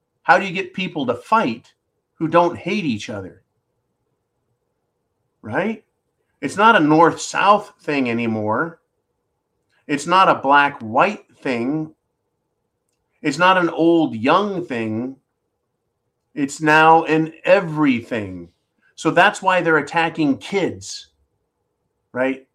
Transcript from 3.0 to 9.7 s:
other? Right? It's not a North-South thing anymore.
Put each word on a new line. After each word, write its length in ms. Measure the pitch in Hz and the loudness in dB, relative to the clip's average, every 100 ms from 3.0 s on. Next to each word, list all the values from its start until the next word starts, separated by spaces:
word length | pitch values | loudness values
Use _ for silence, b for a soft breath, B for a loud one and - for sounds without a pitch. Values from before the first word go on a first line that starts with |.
| - | -8
other? 320 | 104 92 85 _ _ _ _ _ _ _ _ _ _ _ _ _ _ _ _ _ _ _ _ | -12 -14 -20 _ _ _ _ _ _ _ _ _ _ _ _ _ _ _ _ _ _ _ _
Right? 420 | 113 127 196 220 _ _ _ _ _ _ | -8 -4 -4 -8 _ _ _ _ _ _
It's 180 | 143 170 | -10 0
not 180 | 220 220 | 4 4
a 40 | |
North-South 960 | 151 156 165 - - 147 185 208 208 _ | 4 6 4 2 -8 -2 2 2 0 _
thing 300 | - 143 123 | -6 -4 -2
anymore. 680 | 117 117 110 104 113 165 165 _ _ _ _ _ _ _ _ _ | -2 -2 -4 -2 -2 -4 -10 _ _ _ _ _ _ _ _ _